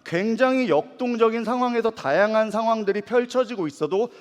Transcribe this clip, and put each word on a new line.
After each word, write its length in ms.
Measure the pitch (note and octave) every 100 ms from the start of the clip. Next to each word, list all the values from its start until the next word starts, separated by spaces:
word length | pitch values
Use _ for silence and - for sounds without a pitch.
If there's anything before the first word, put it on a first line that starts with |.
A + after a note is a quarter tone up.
굉장히 640 | - E3+ G#3+ A3+ C4 C4 A#3+
역동적인 760 | D3 - - B3 A#3 A3+ A#3
상황에서 460 | G#3+ B3 B3 A#3+ A3+
다양한 600 | A3+ C3+ D#3 G#3 A3 A3
상황들이 520 | G#3 A3+ A3+ G3+ G3+
펼쳐지고 680 | G3+ A#3+ B3 B3 A3+ A3+ D#3+
있어도 400 | - D3+ F#3+ A#3 -